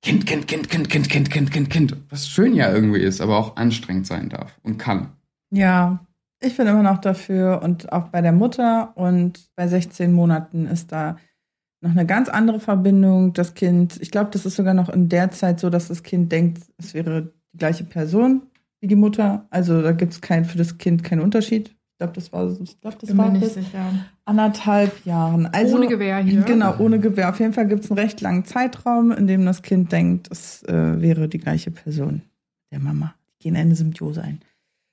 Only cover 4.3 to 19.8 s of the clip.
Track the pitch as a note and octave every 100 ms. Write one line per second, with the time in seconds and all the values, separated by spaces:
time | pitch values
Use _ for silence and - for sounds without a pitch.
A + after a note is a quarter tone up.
4.3 | - - _ - G#2+ - F#2+ F#2+ - _
5.3 | _ _ G3 F#3+ F3+ F3+ F3+ - _ _
6.3 | _ C4 B3 A3+ G#3+ G3+ G3 G3 F#3+ -
7.3 | F#3+ F#3 F#3 E3+ F3 - F3 E3+ F3 E3+
8.3 | E3+ A#3 A#3+ A#3+ A3+ A3 - F3+ F3+ F3
9.3 | F3 _ - F3 F3+ E3+ - F3 F3 E3+
10.3 | D#3+ E3 E3+ D#3 E3+ - D#3 D#3 E3+ _
11.3 | _ _ _ _ _ E3+ E3+ E3+ G3 B3+
12.3 | - A3+ A3 G#3+ G3 F#3+ G3 F#3+ F#3 F#3
13.3 | F3 F3 - F3+ F3+ F3 - - G#3 G#3
14.3 | G#3 F#3+ F#3+ F#3+ F#3 F3+ F#3 F3 F3 F#3
15.3 | - F#3 E3+ F3 F3 E3+ E3+ - F3+ E3+
16.3 | E3 E3+ E3 - _ E3 D#3 E3 D#3+ D#3+
17.3 | _ _ - D#3 E3 E3+ E3+ D#3 F#3 B3
18.3 | C4 - _ _ _ G3 G#3 G#3 G#3 G#3
19.3 | G3+ - G3 F3 E3